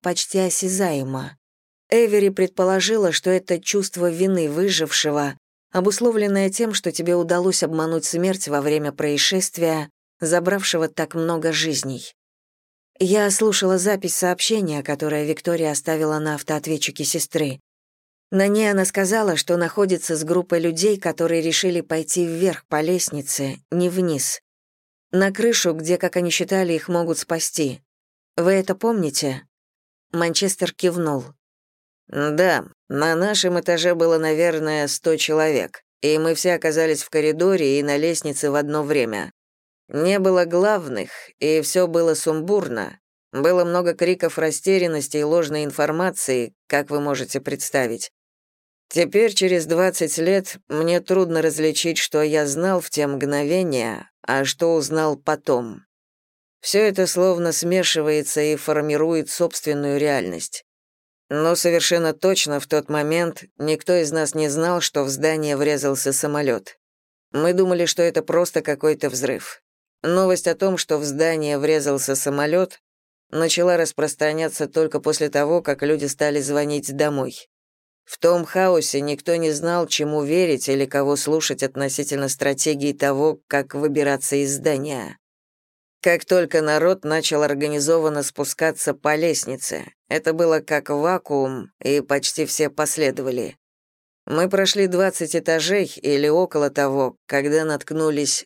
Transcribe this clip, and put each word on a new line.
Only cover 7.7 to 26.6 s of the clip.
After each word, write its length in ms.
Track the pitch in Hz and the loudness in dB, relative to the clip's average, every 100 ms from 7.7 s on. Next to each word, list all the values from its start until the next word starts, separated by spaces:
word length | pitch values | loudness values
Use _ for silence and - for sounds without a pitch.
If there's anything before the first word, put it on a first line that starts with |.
| 160 160 165 - | 0 -2 -2 -2
смерть 420 | 165 185 190 147 | -2 0 -2 -2
во 140 | 147 | -2
время 300 | 143 151 147 | 0 0 -2
происшествия, 1000 | 139 151 147 - 190 180 - 170 160 147 _ _ _ | -4 -2 0 0 0 -2 -2 0 0 -6 _ _ _
забравшего 680 | 160 175 175 202 190 170 160 | 0 2 2 0 0 0 -2
так 260 | - 156 | -2 -4
много 380 | 165 165 165 160 | -2 -2 0 0
жизней. 640 | 156 160 139 135 123 - - _ _ _ _ _ _ _ - | 0 -2 -2 -4 -8 -12 -20 _ _ _ _ _ _ _ -2
"Я 300 | 185 208 202 | 2 4 2
слушала 480 | 190 220 196 185 185 | 2 2 2 2 2
запись 380 | 190 196 185 - | 2 0 -2 -2
сообщения, 640 | 180 180 - 220 180 147 | 0 0 0 0 0 -2
которое 440 | 143 143 156 151 151 | -4 -4 -2 -2 -2
Виктория 460 | 156 - 170 160 | -2 -2 0 0
оставила 460 | 143 - 160 156 156 | -2 -2 0 0 0
на 160 | 156 147 | -2 -4
автоответчике 680 | - 151 156 156 - 139 | -4 -4 -4 -4 -4 -4
сестры. 560 | 143 165 - 160 147 135 _ _ _ _ _ _ _ | -4 -4 -2 -2 -2 -4 _ _ _ _ _ _ _
На 160 | 190 196 | 0 2
ней 240 | 208 214 | 2 2
она 140 | 196 185 | 2 0
сказала, 500 | - 190 220 208 156 | 0 0 2 2 0
что 220 | - 175 | 0 0
находится 580 | 170 - 196 180 - 156 | 0 0 2 0 -2 -4
с 80 | |
группой 360 | 160 180 180 170 | 0 0 2 0
людей, 400 | 170 165 202 196 | 0 0 0 0
которые 420 | 180 156 165 170 | -2 -2 0 0
решили 400 | 160 160 185 175 | 0 0 0 -2
пойти 440 | - 160 160 185 170 | -2 -4 -2 -2 -2
вверх 400 | 165 190 156 - | 0 0 -2 -4
по 140 | 151 | -2
лестнице, 760 | 156 180 - 147 139 - 135 131 _ | 0 0 -2 -6 -6 -4 -4 -6 _
не 200 | 170 180 | -2 0
вниз. 520 | 180 180 143 - - - _ _ _ _ _ _ | 0 0 -2 -4 -6 -12 _ _ _ _ _ _
На 180 | 185 196 | 2 2
крышу, 420 | 202 233 226 175 | 2 2 2 0
где, 260 | 160 160 175 | 0 0 0
как 180 | 180 185 | 0 0
они 140 | 175 | 0
считали, 420 | 160 180 190 | -2 0 0